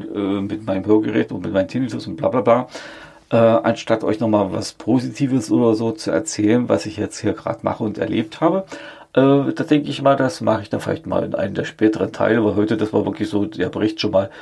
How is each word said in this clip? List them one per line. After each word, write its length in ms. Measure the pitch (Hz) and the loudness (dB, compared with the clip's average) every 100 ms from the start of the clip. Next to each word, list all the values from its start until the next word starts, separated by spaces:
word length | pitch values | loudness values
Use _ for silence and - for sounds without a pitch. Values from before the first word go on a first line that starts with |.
| 95 | -6
äh, 260 | 101 98 101 | -4 -2 -2
mit 260 | 98 104 - | -2 -6 -4
meinem 200 | 101 104 | -4 4
Hörgerät 460 | 110 110 117 120 | 4 4 0 -2
und 120 | 104 | -4
mit 80 | 95 | -2
meinem 160 | 95 95 | -2 -2
Tinnitus 380 | 123 127 107 107 | -2 -4 -6 -8
und 100 | - | -4
bla 120 | - | 0
bla 120 | 123 | 2
bla. 280 | 113 120 127 - - - - - _ | 4 2 2 -10 -16 -18 -20 -20 _
Äh, 60 | 117 | 4
anstatt 680 | 113 113 - 113 - 110 | 6 4 2 -2 -2 0
euch 160 | - 107 | 0 0
nochmal 320 | 113 104 95 | 2 2 2
was 200 | 101 98 | -2 -8
Positives 760 | - 104 127 127 - 139 131 - | -8 0 0 0 -2 0 0 2
oder 240 | 123 117 | 2 4
so 180 | 110 113 | 2 0
zu 180 | 110 - | -4 -2
erzählen, 580 | - - - 104 120 120 | -2 -2 0 2 2 2
was 180 | 107 110 | 0 0
ich 100 | 104 | -6
jetzt 220 | 95 - | -6 -4
hier 140 | 107 | -4
grad 320 | - - - | -2 -4 -4
mache 200 | 98 98 | -4 -2
und 140 | 110 101 | -4 -2
erlebt 420 | - 113 113 - | -2 -2 -4 -2
habe. 240 | 165 190 - - - - - | 0 0 -4 -14 -16 -20 -2
Äh, 380 | - 135 139 131 | 4 6 4 2
da 120 | - | -4
denke 260 | - 151 143 | 0 0 0
ich 100 | 135 | 0
mal, 160 | 135 139 | 2 2
das 240 | 131 - | 0 0
mache 220 | 107 101 | 0 0
ich 80 | 104 | -2
dann 100 | 104 | -4
vielleicht 260 | - 98 - | -4 -6 -2
mal 160 | 95 | -2
in 120 | - | -2
einem 200 | - 98 | -2 -2
der 100 | 98 | -4
späteren 480 | - - 107 107 95 | -6 2 2 2 -2
Teile, 300 | - 104 117 | 0 2 4
weil 120 | 104 98 | 2 2
heute, 220 | 107 113 | 0 0
das 160 | 107 | 0
war 100 | 107 | -2
wirklich 240 | 101 - 101 | -4 -4 -4
so 160 | 104 | -2
der 240 | 104 - 90 | -2 -4 -4
Bericht 320 | 95 107 - | -2 -2 -2
schon 100 | 107 | -2
mal, 200 | 95 101 - | 0 -2 -8